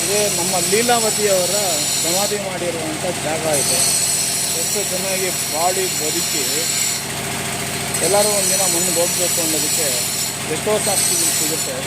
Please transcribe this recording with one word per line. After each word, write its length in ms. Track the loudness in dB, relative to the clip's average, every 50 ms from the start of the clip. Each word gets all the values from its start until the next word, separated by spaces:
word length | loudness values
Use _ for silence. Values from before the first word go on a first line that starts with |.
| 0
ಇದೇ 160 | 0 2 2 2 2 0 0
ನಮ್ಮ 160 | 0 0 0 0 2 2
ಲೀಲಾವತಿಯವರ 840 | 2 4 4 4 4 4 4 0 0 2 2 4 4 4 2 2 2 0 0 0 0 0 -2 -2 -2 0
ಸಮಾಧಿ 360 | 0 0 0 0 0 0 0 -2 -2 -4
ಮಾಡಿರುವಂಥ 580 | -4 -2 -2 -2 -2 -2 -4 -4 -4 -4 -4 -4 -4 -2 -2
ಜಾಗ 220 | -2 -2 0 0 0 2 2
ಇದೆ. 180 | 2 2 2 2 2 2 2 2 2 0 0 0 0 0 -2 -2 -2 -2 -2 -2
ಎಷ್ಟು 180 | -2 -2 0 -2 -2 -2
ಚೆನ್ನಾಗಿ 380 | -2 -2 -2 0 0 0 0 -2 -2 -2 -4 -2 0
ಬಾಡಿ 320 | 2 2 2 2 2 0 0 -2 -2
ಬದುಕಿ 420 | -2 -2 -2 -2 -2 -2 -2 -2 -2 -2 -2 -2 -2 0 0 0 0 -2 -2 -4 -4 -6 -6 -4 -4 -4 -4 -4 -4 -4 -4 -4 -6 -4 -4 -4 -6 -4 -2 0 2
ಎಲ್ಲರೂ 240 | 4 4 4 4 4 2 0
ಒಂದಿನ 240 | 2 2 2 2 2 2 2
ಮಣ್ಣಿಗೆ 260 | 2 0 0 2 2
ಹೋಗ್ಬೇಕು 380 | 2 0 0 0 0 0 0 0 0
ಅನ್ನೋದಕ್ಕೆ 420 | 0 0 0 0 0 0 0 0 0 0 -2 -2 -4 -4 -4 -4 -4 -4 -6 -4 -4 -4
ಎಷ್ಟೋ 160 | -2 0 0 0 2 2
ಸಾಕ್ಷಿಗಳು 460 | 0 2 2 2 2 2 2 2 2 2 0
ಸಿಗುತ್ತೆ. 360 | 0 0 0 -2 -2 -2 -4 -4 -4